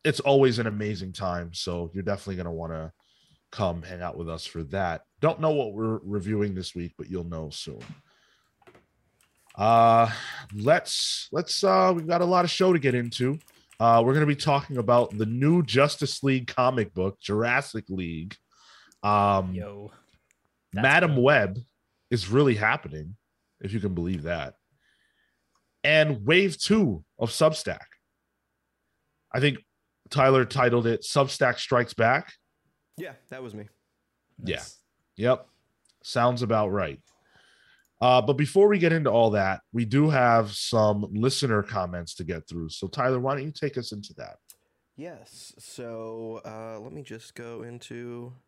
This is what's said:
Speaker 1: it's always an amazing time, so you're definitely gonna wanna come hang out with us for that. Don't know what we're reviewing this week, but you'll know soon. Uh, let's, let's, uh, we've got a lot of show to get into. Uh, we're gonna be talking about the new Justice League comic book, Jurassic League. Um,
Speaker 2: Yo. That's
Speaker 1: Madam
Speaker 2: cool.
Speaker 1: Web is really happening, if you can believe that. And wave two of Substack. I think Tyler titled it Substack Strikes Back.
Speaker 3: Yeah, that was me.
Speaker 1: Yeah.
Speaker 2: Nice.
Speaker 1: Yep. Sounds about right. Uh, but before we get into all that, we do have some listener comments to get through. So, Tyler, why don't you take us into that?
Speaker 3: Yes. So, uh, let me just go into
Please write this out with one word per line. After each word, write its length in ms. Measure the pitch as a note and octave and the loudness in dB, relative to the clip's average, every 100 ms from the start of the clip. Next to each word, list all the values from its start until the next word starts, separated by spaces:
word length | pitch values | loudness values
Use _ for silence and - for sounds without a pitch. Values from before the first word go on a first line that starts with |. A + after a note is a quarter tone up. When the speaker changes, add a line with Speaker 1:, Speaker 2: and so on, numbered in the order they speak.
Speaker 1:
it's 160 | D#3+ - | -2 0
always 400 | C#3+ C#3 C3+ A#2 | 4 6 6 2
an 80 | A2+ | -4
amazing 460 | G#2 G#2 G2 F#2+ | -4 -6 -6 -8
time, 400 | F2+ F#2+ F2 E2+ | -6 -6 -6 -8
so 360 | E2+ - F2 E2+ | -10 -8 -6 -6
you're 100 | F#2 | -6
definitely 320 | F#2 G2 G2+ F#2 | -6 -6 -6 -8
gonna 160 | F2 | -8
wanna 380 | E2 E2 D#2+ D#2+ _ _ _ _ _ _ | -8 -8 -8 -10 _ _ _ _ _ _
come 300 | - F#2+ F2 | -4 -4 -4
hang 200 | E2 F2+ | -10 -10
out 160 | F2 - | -10 -8
with 120 | E2+ | -10
us 160 | E2 - | -10 -10
for 180 | E2+ | -10
that. 380 | D2 G2 F2+ D#2+ _ _ | -6 -4 -4 -4 _ _
Don't 180 | D#3 - | -2 0
know 120 | D#3 | 0
what 220 | D3 A2+ | 0 -2
we're 260 | G2+ A2 A2 | -4 -4 -4
reviewing 500 | F#2+ G#2 F#2+ G#2+ G#2 | -6 -6 -2 -2 -2
this 220 | F#2 F2 F2 | -4 -8 -8
week, 180 | E2+ - | -10 -10
but 120 | - | -10
you'll 140 | F2+ | -8
know 260 | E2+ E2 D#2 | -8 -8 -10
soon. 300 | - - A#1 - - _ _ _ _ _ _ _ _ _ _ _ _ _ _ _ - | -12 -14 -14 -16 -20 _ _ _ _ _ _ _ _ _ _ _ _ _ _ _ -2
Uh, 560 | G#2+ A#2 A#2 A2+ A2+ G#2+ - - - | 4 8 8 8 4 0 -12 -14 -12
let's, 760 | G#2 A#2 E3+ - - - - - | -2 2 2 2 -4 -4 -6 -6
let's, 320 | C#3+ C#3 - | -6 -4 0
uh, 280 | G3 F#3+ F#3 F3 | 2 4 4 2
we've 120 | D#3+ | 0
got 140 | F3 | 0
a 40 | F3 | 2
lot 180 | F3+ F3 | 2 2
of 60 | |
show 220 | - F#3 | 2 2
to 60 | E3+ | 4
get 140 | C3+ | 2
into. 460 | B2 A#2+ A2+ B2+ D3+ _ _ _ _ | 0 -4 -4 -4 -4 _ _ _ _
Uh, 220 | A#2 A#2 A#2 | 6 6 6
we're 80 | |
gonna 120 | D3 D3 | 4 2
be 100 | C#3 | 2
talking 420 | D#3 C#3 - C3 | 2 0 0 -4
about 400 | G#2+ A#2+ A#2+ G#2 | 4 4 2 -2
the 80 | A2 | -2
new 380 | A#2+ C#3+ F3 | 2 4 4
Justice 580 | C3+ A#2 D3+ - C#3+ - | 2 2 2 0 -6 -2
League 240 | C#3 C3 A#2+ | 0 0 -2
comic 460 | - B2+ B2+ G2+ | 0 2 2 -2
book, 260 | F#2 F#2+ G2 | -2 -4 -4
Jurassic 680 | - G#2 A#2 B2+ C#3 A2 - | -4 -2 0 0 -2 -12 -8
League. 460 | F#2+ F2 D#2+ F2+ - _ _ _ - _ _ | -8 -6 -8 -12 -16 _ _ _ -20 _ _
Um, 500 | G#2 G#2 G2+ G2 F#2 | 2 4 4 2 0
Speaker 2:
Yo. 380 | F#2 G2+ G2+ G#2 _ _ _ _ _ _ _ _ | -8 -10 -14 -18 _ _ _ _ _ _ _ _
That's 100 | - | -2
Speaker 1:
Madam 320 | C3 D#3 F3 C#3 | 2 4 4 4
Speaker 2:
cool. 80 | |
Speaker 1:
Web 360 | C3 C#3+ G2 G#2+ - _ _ _ _ | 6 4 2 -4 -14 _ _ _ _
is 180 | A#2+ F#2 | -4 0
really 260 | A#2+ C#3+ G#2+ | 2 4 4
happening, 600 | A2 C3+ - D2+ D#2 G#2 _ _ _ _ | 2 0 -4 -12 -12 -16 _ _ _ _
if 120 | G2 | -8
you 60 | G#2+ | -4
can 140 | G2 F2 | -4 -4
believe 280 | E2+ F2+ | -4 -4
that. 320 | D#2 E2+ C2+ _ _ _ _ _ _ _ _ _ _ _ _ _ | -4 -6 -8 _ _ _ _ _ _ _ _ _ _ _ _ _
And 420 | C#3+ D#3 D#3 B2+ G#2 | 2 4 4 0 2
wave 320 | F3 G3 D3+ | 4 4 -2
two 460 | - G#3+ E3+ E2 - - | 0 2 2 -2 -10 -6
of 100 | A2+ | -6
Substack. 560 | - D#3 D#3 - E2 - _ _ _ _ _ _ _ _ _ _ _ _ _ _ | 2 2 2 -8 -10 -14 _ _ _ _ _ _ _ _ _ _ _ _ _ _
I 60 | B2 | 0
think 200 | C#3+ C3 _ _ _ _ _ | 0 0 _ _ _ _ _
Tyler 360 | C#3+ C3 C3+ A#2+ | 2 4 4 2
titled 420 | C#3 B2 A#2+ A2+ | 2 2 2 0
it 160 | A2+ | -2
Substack 560 | - D3 C3+ - C3 A#2+ | -2 0 0 0 0 0
Strikes 340 | - B2 A#2 | 0 0 0
Back. 400 | - A2+ C3+ - - _ _ _ _ _ - | 0 2 2 -4 -20 _ _ _ _ _ -16
Speaker 3:
Yeah, 160 | E3+ B2+ _ | -16 -16 _
that 140 | C3 | -14
was 100 | B2+ | -14
me. 140 | G#2 G#2+ _ _ _ _ _ _ - | -14 -18 _ _ _ _ _ _ -12
Speaker 1:
Yeah. 140 | G#2+ D#2 | -6 -6
Speaker 2:
Nice. 200 | - - _ _ _ - | -8 -20 _ _ _ -4
Speaker 1:
Yep. 300 | A#2 C3 - _ _ _ _ _ | 0 0 -4 _ _ _ _ _
Sounds 380 | - B2 A#2+ B2 | -6 0 2 0
about 280 | A#2+ A2+ G#2 | 0 0 0
right. 300 | G2+ E2 C#2 _ _ _ _ _ _ _ _ _ _ | -2 -4 -8 _ _ _ _ _ _ _ _ _ _
Uh, 200 | B2 B2+ | 4 6
but 120 | A2+ | 4
before 340 | C#3 D3 G3 G#3 | 0 2 4 4
we 100 | G3+ | 6
get 140 | E3 | 2
into 160 | E3 C#3 | 2 2
all 220 | A2+ A2+ | 4 4
that, 300 | G#2 F#2+ F#2+ _ | 4 0 -4 _
we 120 | A#2 A2+ | -4 0
do 240 | C3 D#3 | 2 4
have 420 | C#3 B2 A#2 G#2 | 4 4 4 2
some 540 | - - A#2 G#2+ G#2 G2+ | -6 -2 2 2 2 -4
listener 520 | G#2 B2 C3 C3+ G#2+ | 0 0 0 0 0
comments 520 | G2+ G#2+ F2+ F2 E2 - | 0 -6 -6 -8 -12 -12
to 80 | |
get 240 | E2+ E2 - | -8 -8 -10
through. 220 | E2+ D#2+ | -12 -10
So, 180 | - F#2+ | -10 -10
Tyler, 320 | C#3+ B2+ B2+ | -2 -2 0
why 160 | C3 C#3 | -2 -4
don't 100 | D3 | -8
you 60 | |
take 260 | D3 D3 C3 | -8 -8 -6
us 140 | A#2+ | -10
into 200 | G#2 G2+ - | -14 -16 -16
that? 200 | - - _ - _ _ _ - | -18 -18 _ -20 _ _ _ -18
Speaker 3:
Yes. 560 | E3 C3+ - - - - | -16 -18 -20 -20 -20 -20
So, 840 | - - A#2+ A2+ A2+ A2+ A2+ A2+ - | -20 -14 -12 -12 -12 -10 -10 -12 -12
uh, 340 | A2 A2+ A2 | -14 -14 -14
let 120 | A#2+ | -14
me 100 | D3+ | -16
just 320 | C3 A2+ - - | -16 -18 -16 -18
go 280 | A#2 A2+ | -14 -14
into 720 | A#2+ A#2+ - A#2+ A#2+ A#2+ A#2+ B2+ | -14 -16 -14 -14 -12 -12 -14 -18